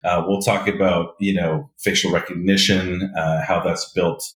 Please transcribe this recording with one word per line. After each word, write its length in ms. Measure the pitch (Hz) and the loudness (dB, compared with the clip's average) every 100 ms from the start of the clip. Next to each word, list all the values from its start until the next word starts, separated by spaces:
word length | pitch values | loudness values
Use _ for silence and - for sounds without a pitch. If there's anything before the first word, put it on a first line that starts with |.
Uh, 180 | 90 87 87 | 0 -2 0
we'll 160 | 98 | 0
talk 260 | - 98 104 | 2 0 0
about, 460 | - 95 87 85 - | 2 2 2 -2 -2
you 140 | 98 | 0
know, 380 | 98 82 78 71 - | 0 0 -2 -6 -6
facial 340 | - - 90 | -2 0 0
recognition, 960 | 85 - 87 90 98 - 95 92 90 95 82 | -2 -2 -4 2 2 4 2 2 -4 -4 -2
uh, 260 | 80 80 80 | 0 0 0
how 140 | 87 | 0
that's 260 | 87 82 - | 0 -2 -4
built 280 | 92 85 82 - | 0 0 -2 -10